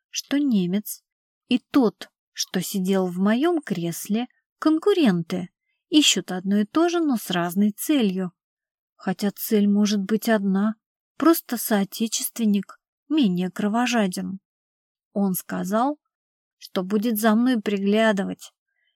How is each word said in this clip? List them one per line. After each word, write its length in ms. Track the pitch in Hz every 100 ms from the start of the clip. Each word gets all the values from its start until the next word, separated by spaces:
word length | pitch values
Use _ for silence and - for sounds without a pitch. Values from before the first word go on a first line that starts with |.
| _
что 300 | - - 277
немец 640 | 294 214 175 196 - - _ _ _ _ -
и 100 | 247
тот, 500 | - 294 226 - - _ _
что 300 | - - 190
сидел 460 | 170 202 185 190 185
в 100 | 175
моем 440 | 196 226 320 339
кресле – 680 | - 175 170 165 - 208 247 _ _ -
конкуренты, 880 | 311 311 415 381 277 175 165 180 180 _ _ _ -
ищут 380 | 302 285 - -
одно 260 | 185 190 202
и 80 | 214
то 240 | 311 349
же, 100 | 339
но 180 | 320 240
с 120 | -
разной 420 | 180 170 170 208
целью. 600 | 208 - 294 214 185 185 - _ _ _ _ _ _
Хотя 360 | - 185 202
цель 360 | - - 214 202
может 340 | 202 208 208
быть 260 | 190 220 -
одна, 480 | 220 196 190 208 220 _ _ _ -
просто 400 | 311 330 - 233
соотечественник 1200 | - 208 196 - 220 - 254 - 220 202 190 - _ _ -
менее 420 | 302 233 175 180
кровожаден. 880 | - 208 226 247 240 196 180 185 196 _ _ _ _ _ _ _
Он 220 | - 196 180
сказал, 640 | - 185 180 214 262 302 _ _ _ _ _ _
что 240 | - -
будет 380 | 190 214 220 214
за 160 | 226 214
мной 260 | 247 247
приглядывать, 920 | 208 202 202 208 220 202 185 185 - _ _ _ _